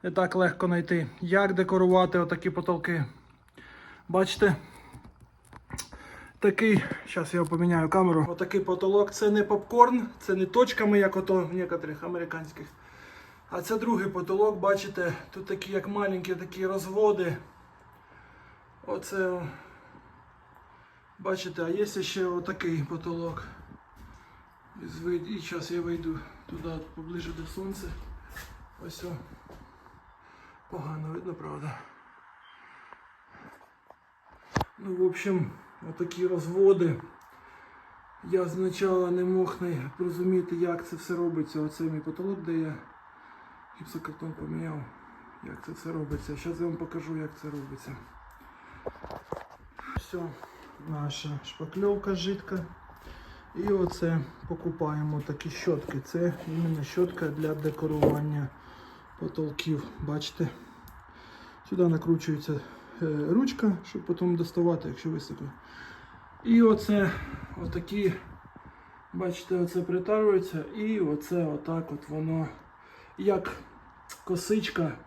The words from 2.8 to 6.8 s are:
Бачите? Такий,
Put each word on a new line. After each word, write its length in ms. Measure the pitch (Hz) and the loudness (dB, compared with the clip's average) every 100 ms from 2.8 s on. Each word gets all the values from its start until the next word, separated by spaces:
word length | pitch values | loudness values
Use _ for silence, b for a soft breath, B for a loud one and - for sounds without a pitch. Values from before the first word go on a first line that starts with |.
| - 170 135 - - - _ B B B B B - | 0 0 -2 -6 -20 -20 _ B B B B B 0
Бачите? 480 | 180 190 - 202 156 B B B B B - - _ - - - - - B B B B B | 2 2 6 4 4 B B B B B -20 -20 _ -20 -20 -14 -12 -12 B B B B B
Такий, 440 | 202 196 220 208 | 2 4 6 6